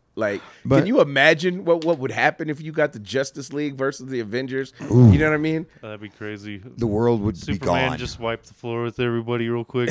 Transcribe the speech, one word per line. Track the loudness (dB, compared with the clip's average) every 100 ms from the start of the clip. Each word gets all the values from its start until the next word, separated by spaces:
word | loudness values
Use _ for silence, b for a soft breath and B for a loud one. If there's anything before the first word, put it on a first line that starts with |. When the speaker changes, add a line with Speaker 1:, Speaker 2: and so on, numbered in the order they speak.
| _ -4
Speaker 1:
Like, | -4 -4 B B
Speaker 2:
But | 2 2
Speaker 1:
can | 4
you | 4
imagine | 4 4 4 4 0 -2 0
what, | 0
what | 0 -2
would | -2
happen | 0 0 0 -6
if | -8
you | -6
got | -2 -2
the | -4
Justice | -6 -4 -4 -8 -8
League | -6 -6 -4
versus | -4 -6 -8
the | -8
Avengers? | -4 -6 -4 -6 -8 -10
Speaker 2:
Ooh. | 4 8 10
Speaker 1:
You | 8
know | 4
what |
I | 0
mean? | -2 -4 -6 _
Speaker 3:
That'd | -16 -14
be | -16
crazy. | -12 -12 -12 -12 -14
Speaker 2:
The | -14 -4 -2
world | 2 2 2
would | 0 -4
Speaker 3:
Superman | -6 -4
Speaker 2:
be | -2 0 0
gone. | -4
Speaker 3:
just | -8 -6
wiped | -6 -6 -10
the |
floor | -12 -8 -4
with | -4 -2
everybody | -2 -2 -2 -2 -2
real | -4 -4
quick. | -4 -2